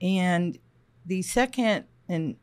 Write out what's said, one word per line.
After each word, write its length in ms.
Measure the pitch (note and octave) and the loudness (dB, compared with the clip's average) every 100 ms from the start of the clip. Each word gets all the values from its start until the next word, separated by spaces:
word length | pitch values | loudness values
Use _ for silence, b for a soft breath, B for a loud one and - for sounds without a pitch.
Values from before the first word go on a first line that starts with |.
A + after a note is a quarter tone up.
And 580 | F3+ F#3+ F3+ F3 F3 - _ _ _ _ | 0 2 2 2 0 -6 _ _ _ _
the 160 | E3+ F#3 | -6 -6
second 640 | F3+ A#3+ B3+ B3+ A3+ F#3+ - _ - | -2 0 0 2 0 0 -4 _ -6
and 280 | E3+ D#3 - | -4 -4 -4